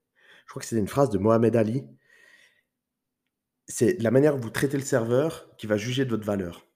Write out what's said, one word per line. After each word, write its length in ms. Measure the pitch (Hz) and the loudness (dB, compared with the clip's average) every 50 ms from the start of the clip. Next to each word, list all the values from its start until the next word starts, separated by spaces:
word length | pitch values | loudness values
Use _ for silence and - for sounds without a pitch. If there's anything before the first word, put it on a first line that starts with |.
| _ _ _ _ _ _ - - _ | _ _ _ _ _ _ -20 -20 _
je 40 | - | -18
crois 100 | - 131 | -16 -14
que 60 | - | -10
c'est 120 | - 117 113 | -4 -2 -2
une 100 | 101 92 | -2 -2
phrase 220 | - 131 143 123 | 0 0 0 2
de 80 | 107 92 | 0 0
Mohamed 380 | 95 110 113 113 117 113 113 | 2 2 4 4 4 4 2
Ali, 280 | 117 110 107 117 135 135 - - _ _ _ _ _ _ _ _ _ _ _ _ _ _ _ _ _ _ _ _ _ _ _ _ _ _ _ _ _ _ _ _ _ _ | 2 2 0 -2 -6 -8 -10 -18 _ _ _ _ _ _ _ _ _ _ _ _ _ _ _ _ _ _ _ _ _ _ _ _ _ _ _ _ _ _ _ _ _ _
c'est 340 | - - - 123 110 - - | -10 -2 2 2 2 2 2
la 100 | 113 113 | 2 2
manière 260 | 113 131 143 151 143 | 4 4 4 4 2
que 40 | 135 | 0
vous 100 | 117 110 | -4 -6
traitez 280 | - - - 135 135 139 | -6 -2 -2 -2 -2 -2
le 40 | 131 | -4
serveur 720 | - - 123 113 113 120 127 147 160 156 - - - _ | -2 -2 0 0 0 0 0 0 0 -4 -8 -14 -20 _
qui 100 | - - | -12 -6
va 100 | 107 107 | -2 -2
juger 300 | 104 98 123 123 131 135 | -2 -2 -2 -4 -2 -2
de 40 | 120 | -2
votre 140 | 113 104 101 | -2 -4 -4
valeur. 420 | 104 101 98 92 85 85 - - _ _ | -4 -4 -4 -4 -6 -10 -14 -20 _ _